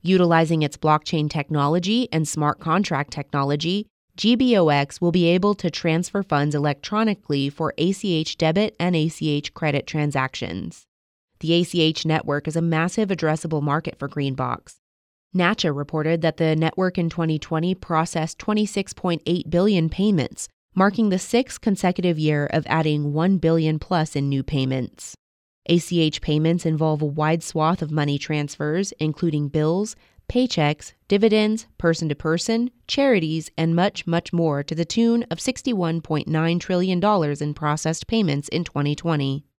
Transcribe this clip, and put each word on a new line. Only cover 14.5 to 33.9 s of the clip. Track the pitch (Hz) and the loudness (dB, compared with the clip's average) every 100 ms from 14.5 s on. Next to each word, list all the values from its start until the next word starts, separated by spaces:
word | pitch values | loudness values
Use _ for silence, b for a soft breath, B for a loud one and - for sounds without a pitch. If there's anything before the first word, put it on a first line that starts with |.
| 120 - - _ _ _ _ _ | -6 -12 -20 _ _ _ _ _
nacha | 180 175 214 170 | 0 2 2 -2
reported | 139 143 160 151 165 | -2 -4 -2 0 0
that | 165 - | 0 0
the | 160 | 0
network | 156 160 - 185 185 | 2 0 0 -2 0
in | 165 | -4
twenty | 170 165 156 | -2 -2 -2
twenty | - 160 175 | -2 -2 -2
processed | 185 - 160 165 165 160 - | -4 -2 -2 0 -2 -4 -6
twenty-six | - 214 208 202 196 | -2 0 0 -2 -6
point | - 185 165 | -4 -2 -2
eight | - 175 - | -2 -2 0
billion | 175 202 190 160 | 2 4 4 0
payments, | - 208 180 - - - _ _ | 0 2 2 0 -6 -16 _ _
marking | - 196 196 214 | 2 2 4 2
the | 185 | 0
sixth | - 233 262 - | 0 0 0 -2
consecutive | 220 196 180 180 180 156 | -2 2 0 0 0 2
year | 151 147 143 | 2 0 0
of | - - | -2 0
adding | 160 156 147 147 | 0 2 0 0
one | 147 180 190 | 0 2 2
billion | 165 165 156 156 | 2 2 2 -2
plus | - 175 156 | -2 -2 0
in | 143 139 | -2 -2
new | 139 | -2
payments. | 135 143 131 131 120 - - - _ _ _ _ | -2 -2 -2 -2 -6 -10 -20 -20 _ _ _ _
A | - 170 | 0 0
C | - 175 | 2 0
H | 156 - | 0 0
payments | - 151 160 170 | -2 2 2 2
involve | 165 156 160 151 | 0 0 0 0
a | |
wide | 151 151 156 165 | -2 -2 0 0
swath | - 165 156 180 | -2 -2 0 0
of | 156 | -2
money | 156 147 143 | -2 0 -2
transfers, | - 151 143 - 151 165 196 | -2 -4 -4 -6 -2 -2 -4
including | - 156 151 170 151 143 | -2 -4 0 -2 0 0
bills, | 156 151 180 214 - b b - | 0 0 0 -4 -8 b b -4
paychecks, | 247 254 - 147 151 - _ _ | 0 0 2 0 0 -10 _ _
dividends, | 202 220 214 214 220 - - | 4 4 4 2 0 -6 -2
person-to-person, | 170 165 160 147 160 165 - 226 240 _ - | 0 0 -2 -4 -2 -2 0 -2 -2 _ -6
charities, | - 277 208 160 160 - | 0 4 4 2 -4 -6
and | - 165 | -2 2
much, | 165 196 | 2 2